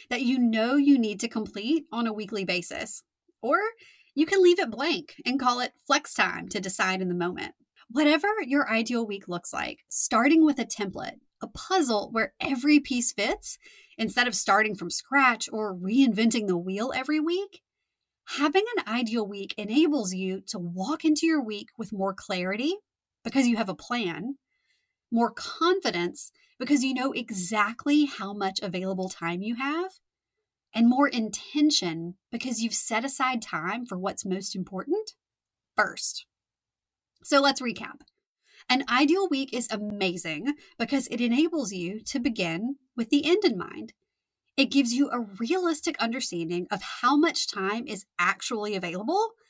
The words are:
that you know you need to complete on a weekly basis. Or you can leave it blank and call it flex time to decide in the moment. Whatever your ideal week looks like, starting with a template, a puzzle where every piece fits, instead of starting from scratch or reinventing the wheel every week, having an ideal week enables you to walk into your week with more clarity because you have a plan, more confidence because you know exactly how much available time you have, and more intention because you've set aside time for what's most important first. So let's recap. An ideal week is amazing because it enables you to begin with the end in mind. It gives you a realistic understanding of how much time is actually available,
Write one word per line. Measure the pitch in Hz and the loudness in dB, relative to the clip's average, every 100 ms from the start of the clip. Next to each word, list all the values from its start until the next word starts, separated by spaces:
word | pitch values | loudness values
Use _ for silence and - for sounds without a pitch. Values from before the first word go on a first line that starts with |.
| - | -6
that | 240 | -2
you | 247 262 | 0 2
know | 233 220 233 285 | 4 2 2 4
you | 285 269 | 6 6
need | 220 190 | 4 -2
to | 226 | -4
complete | 233 208 196 220 320 - | -4 -6 -6 0 -2 -2
on | 226 233 | -4 -2
a | |
weekly | 214 202 214 | -4 -6 -4
basis. | 185 175 170 - - - - _ _ _ | -2 -2 -4 -8 -8 -10 -12 _ _ _
Or | 226 339 427 453 - _ _ | 0 2 0 -6 -18 _ _
you | 269 320 | 0 2
can | 392 | 6
leave | 359 349 | 6 6
it | 269 | 2
blank | 214 302 349 - - | -2 -2 -2 -6 -8
and | 247 269 | -2 0
call | 254 247 | 2 0
it | 233 - - | -2 -6 0
flex | 285 - | 0 2
time | - 190 180 180 | 0 0 -2 -6
to | 202 | -6
decide | 190 - 185 185 | -4 -2 0 0
in | 185 | 0
the | |
moment. | 175 175 - - - _ _ - | 0 -2 -4 -10 -14 _ _ -4
Whatever | 240 294 302 403 440 | 2 4 4 2 -2
your | 254 277 269 | 0 0 2
ideal | 226 226 240 214 | 0 0 -2 -2
week | 202 190 | -6 -8
looks | 175 - | -8 -6
like, | - - - - | -6 -8 -10 -6
starting | - - 226 269 320 | -2 2 4 6 8
with | 311 - | 6 4
a | 220 | -2
template, | - 196 - - - _ _ | -4 -4 -6 -10 -12 _ _
a | - | -14
puzzle | - - 381 262 208 226 | -10 0 2 4 0 0
where | 220 220 - | -2 -2 -4
every | 262 262 285 294 | -4 0 6 6
piece | - 247 - | 6 0 0
fits, | - 220 415 - - - - _ - | -2 -2 -2 -4 -4 -10 -20 _ -4
instead | 220 - 247 | -2 0 0
of | |
starting | - - 202 214 | 0 2 4 2
from | 180 175 | -2 -6
scratch | - - 277 262 226 - | -8 0 4 4 2 -4
or | 220 214 | -4 -6
reinventing | 180 185 240 262 202 226 233 202 | -4 2 4 6 4 2 2 0
the | 175 | -2
wheel | 180 196 247 | -2 -4 -4
every | 262 262 311 | -4 -2 0
week, | 311 359 403 - _ _ _ _ _ _ - - | 0 -2 -4 -12 _ _ _ _ _ _ -10 -2
having | 302 370 440 440 | 2 2 0 -2
an | 208 | -2
ideal | 240 226 233 202 | -2 -2 -2 -4
week | 202 196 - | -6 -10 -8
enables | 208 254 320 285 190 | 0 4 4 2 -2
you | 185 190 190 190 | -4 -4 -4 -6
to | 202 | -8
walk | 170 180 202 320 | -6 -4 -4 0
into | 320 302 330 | 2 2 2
your | 311 | 2
week | 220 208 220 - | 0 -8 -10 -12
with | 214 | -8
more | 202 190 | -4 -4
clarity | 190 - 185 180 208 285 403 _ _ _ _ | -4 -6 -4 -2 -2 -2 -4 _ _ _ _
because | 233 277 240 | -2 2 4
you | 226 | 2
have | 202 | -2
a | |
plan, | 170 - 240 190 156 226 277 _ _ _ _ _ _ _ | -6 -6 -4 -4 -6 -8 -10 _ _ _ _ _ _ _
more | 226 226 | 2 2
confidence | - - - 339 381 - 175 - - - _ _ - | -2 -10 0 2 2 0 -2 -2 -4 -12 _ _ -8
because | 247 285 | 0 2
you | 262 | 2
know | 262 269 | 0 -2
exactly | 262 240 196 180 214 208 233 285 294 285 | -4 -4 -2 0 0 0 -2 2 4 4
how | - 196 | 0 -8
much | 202 190 190 | -4 -4 -2
available | 202 180 185 190 185 | -4 -4 -2 -4 -4
time | - 170 175 | -4 -4 -4
you | 214 240 | -4 -4
have, | 277 320 370 - _ _ _ _ _ _ _ | -4 -4 -4 -10 _ _ _ _ _ _ _
and | 226 233 | 4 6
more | 254 285 | 6 4
intention | 247 220 - - 294 302 285 175 165 170 - _ | 2 -4 -6 -4 2 4 4 0 -4 -8 -12 _
because | 233 254 233 | -8 -6 -4
you've | 226 | -2
set | - - 220 | -2 -2 -2
aside | 269 - 254 247 | -2 -2 -2 -2
time | - 165 170 226 240 | -4 -6 -4 -6 -6
for | 180 | -6
what's | 196 196 | -6 -4
most | 196 185 190 190 | -4 -4 -4 -8
important | 175 185 285 403 440 - _ _ _ _ _ - | -8 -8 -2 -2 -4 -12 _ _ _ _ _ -2
first. | 190 - - - - _ _ _ _ _ _ _ _ _ | -2 -4 -8 -8 -14 _ _ _ _ _ _ _ _ _
So | - 285 | 2 4
let's | 285 277 | 4 2
recap. | 247 190 220 - _ _ _ _ _ - - | -4 -6 -10 -16 _ _ _ _ _ -10 0
An | 262 - | 0 2
ideal | 247 294 370 370 | 2 4 2 2
week | 277 269 | -2 -2
is | 247 - | -4 -4
amazing | 208 208 202 190 175 170 151 240 294 - - | -4 -6 -4 -2 -2 -6 -6 -6 -6 -8 -8
because | 226 277 - | -2 -2 -2
it | 233 | -2
enables | 240 240 330 330 208 | 0 2 2 0 -4
you | 190 175 220 - | -4 -6 -8 -6
to | 269 | -4
begin | 254 220 175 165 240 277 _ - | -2 -2 -2 -2 -4 -6 _ -6
with | 226 | 0
the | 285 | 2
end | 294 381 | 4 4
in | 381 190 | 4 0
mind. | - - 226 - _ _ _ _ _ - | -6 -12 -14 -18 _ _ _ _ _ 0
It | 269 | 2
gives | 277 240 | 2 2
you | 247 285 | 2 0
a | 247 208 190 | -2 -6 -6
realistic | 233 370 349 311 339 - | -2 0 0 -2 -4 -2
understanding | 233 254 - 175 165 175 180 | -4 -4 -4 -4 -4 -4 -4
of | 202 | -6
how | - - - 294 | -6 -2 2 4
much | 330 - - | 4 2 -4
time | 202 190 220 240 | -4 -4 -4 -6
is | 202 - - | -8 -8 -2
actually | 175 196 - 226 208 | -2 -2 -4 -4 -4
available, | 196 175 180 226 381 440 - | -4 -4 -6 0 0 0 -4